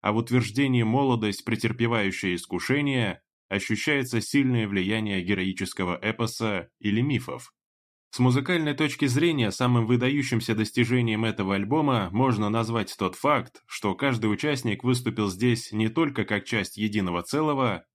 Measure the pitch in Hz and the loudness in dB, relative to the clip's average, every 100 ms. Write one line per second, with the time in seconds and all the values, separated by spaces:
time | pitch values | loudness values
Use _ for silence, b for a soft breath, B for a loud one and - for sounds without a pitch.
0 | 101 107 117 123 107 107 139 123 113 127 | 0 0 2 2 2 0 2 2 2 2
1 | 139 120 107 98 - 113 113 - 117 117 | 2 2 0 -4 -4 -2 -2 0 0 2
2 | 98 95 98 90 - 90 - 139 143 131 | 0 -2 -2 -2 -4 -6 0 0 0 0
3 | 107 - _ _ _ 98 - 107 - 143 | -2 -4 _ _ _ -4 -2 -2 0 0
4 | 127 117 - 143 131 123 107 98 92 110 | 0 -2 0 2 4 2 0 0 0 0
5 | 107 98 90 98 95 92 92 - 92 87 | -2 -4 0 0 0 -2 -6 -4 -4 -2
6 | 107 - 117 - 113 98 - _ 104 104 | -4 -2 -4 -2 -4 -4 -8 _ -2 0
7 | 135 131 - 62 - _ _ _ _ _ | 0 -2 -4 -12 -14 _ _ _ _ _
8 | _ - 127 127 143 175 151 147 151 - | _ 2 2 4 2 0 0 0 -2 0
9 | 143 123 170 151 110 - 127 123 113 123 | 0 2 2 2 0 0 2 4 4 2
10 | 127 143 135 117 117 110 107 - 120 127 | 2 0 0 -2 0 0 0 2 2 2
11 | 117 107 113 104 95 98 101 151 147 123 | 2 0 -2 -2 -2 0 0 0 2 0
12 | 92 98 131 117 104 110 110 117 101 - | 0 0 2 2 0 0 0 -2 -4 -2
13 | 95 - 143 143 - - _ - 104 92 | -4 0 0 0 -2 -16 _ -4 -4 0
14 | 139 120 110 104 147 139 123 101 120 123 | 0 0 0 0 0 -2 -2 -2 0 0
15 | 120 101 104 92 123 117 - 107 110 113 | 0 -2 -2 0 0 0 -2 -2 0 0
16 | 160 139 101 104 - 113 95 - 107 104 | -2 -2 -2 -2 -2 -4 -4 -4 -2 0
17 | 92 87 85 143 156 143 123 90 _ | 0 -2 -2 -2 0 0 0 -2 _